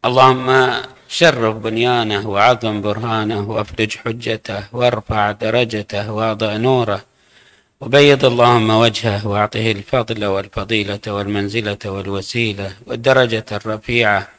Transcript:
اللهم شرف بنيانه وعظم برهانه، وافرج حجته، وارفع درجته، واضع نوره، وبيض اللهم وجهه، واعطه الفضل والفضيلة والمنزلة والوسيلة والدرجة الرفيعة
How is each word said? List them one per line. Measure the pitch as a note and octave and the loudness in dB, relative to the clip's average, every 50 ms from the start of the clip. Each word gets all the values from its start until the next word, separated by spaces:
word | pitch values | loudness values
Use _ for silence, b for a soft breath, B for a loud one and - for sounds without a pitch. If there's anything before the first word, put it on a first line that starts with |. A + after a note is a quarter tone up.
| - | 0
اللهم | A#2+ B2 B2+ C3 C3 C3 B2+ B2+ B2+ C3 C3 C3 B2+ B2 A#2 A2 - - _ _ _ | 2 4 6 6 6 6 4 0 2 2 4 4 2 0 -4 -8 -10 -18 _ _ _
شرف | - - E3+ E3 C#3+ B2+ A2+ A2 A2 | -2 2 4 4 4 4 0 -2 -2
بنيانه | A2 G#2+ A2+ A2 A2+ A#2+ B2 B2 A#2+ A#2 G#2+ G#2 G2+ G#2 A2 | -2 -6 -4 -2 0 0 0 0 0 0 -2 -4 -4 -4 -4
وعظم | G2 G2 G#2 B2 B2+ A#2 A2+ A2 G#2+ G#2 | 0 4 4 4 4 2 0 -4 -4 -2
برهانه، | G2 G#2 G2+ G#2+ A2+ A#2+ A2+ A2 G#2+ G#2 G#2+ G2+ G2+ G#2 | -2 -4 -4 -4 -4 -4 -4 -2 -2 -2 -4 -4 -6 -4
وافرج | A2+ A2+ G#2 - - - A2 G#2 - | -4 -6 -6 -6 -4 -4 -4 -4 -4
حجته، | - - A#2+ A2+ A#2+ A#2+ A#2 A2+ G#2+ _ - G#2+ G2 G2+ G2+ - | -8 -8 -8 -8 -6 -6 -6 -6 -6 _ -10 -10 -10 -10 -10 -6
وارفع | A#2+ B2 B2 A#2 G#2+ G#2+ - A2 G#2+ G#2 G#2 G#2 | 0 0 0 0 0 -6 -4 -2 0 0 0 -2
درجته، | G#2 A2+ A2 A2 B2 B2 A2+ A2+ G#2+ G2+ _ - G2+ G#2 G#2+ A2 | -2 -4 -2 0 0 0 0 -2 -6 -6 _ -6 -8 -6 -6 -4
واضع | G#2+ A2 A2+ A2 G#2+ A2 G#2+ G#2 | -4 -2 -2 -2 -2 -4 -4 -2
نوره، | G#2+ A2+ C3 C3 B2+ A#2+ G#2+ G2+ G2 - _ b b b b b b b b b b b b b _ | -2 0 2 2 2 2 0 -4 -6 -6 _ b b b b b b b b b b b b b _
وبيض | - A#2 B2 C#3+ C#3+ C#3+ C#3+ C3+ C#3 | -8 2 4 6 8 8 6 6 4
اللهم | C3 A#2+ A#2+ A#2+ A#2+ B2 A#2+ A2 A2 | 2 4 4 4 4 6 4 4 4
وجهه، | A2 A2 A#2 A#2 G#2+ - - A#2 G2+ G2+ G#2 | 4 4 4 4 2 0 -2 -2 -2 -2 -4
واعطه | G#2+ G2+ G#2 G#2 G#2 - A2+ A2 A2+ | -4 0 0 0 -2 -2 -2 -2 -2
الفضل | G#2+ G2 G2+ - - C3 A#2 A2+ A#2+ A2 G#2 | -2 -4 -4 -2 -2 -2 -2 -2 -6 -6 -4
والفضيلة | G2+ F#2+ G2 G2 G2+ - - G2+ G2+ A#2 G#2+ G#2 G2 G2+ G2+ - | -2 -2 -2 -4 -6 -8 -10 -6 -2 0 0 0 -2 -6 -8 -6
والمنزلة | A2 G#2 G2+ G2+ G2+ G#2 G2+ G2+ G2+ G2+ A#2 G#2+ G#2 G2+ G2+ - | -6 -6 -4 -4 -4 -4 -4 -4 -4 -4 -4 -4 -4 -6 -6 -8
والوسيلة | G#2+ F#2+ G2 G2 G2 G2 G2 F#2+ - - A#2+ A#2 A2 G#2 G2 G2 F#2+ F#2+ - - | -8 -8 -8 -6 -6 -6 -8 -8 -6 -4 -4 -2 -2 -4 -6 -8 -10 -10 -14 -12
والدرجة | - B2 A#2 A#2 C#3 C3 B2+ B2+ A#2+ A2+ A2+ - - G#2+ | -10 -10 -2 2 4 4 4 4 2 0 -4 -4 -6 -8
الرفيعة | G#2 - A2 G#2+ G#2+ - - A#2+ A#2+ A#2 G#2+ G#2 G2 G2 - - | -8 -6 -6 -8 -8 -6 -2 0 2 2 4 2 0 -2 -6 -18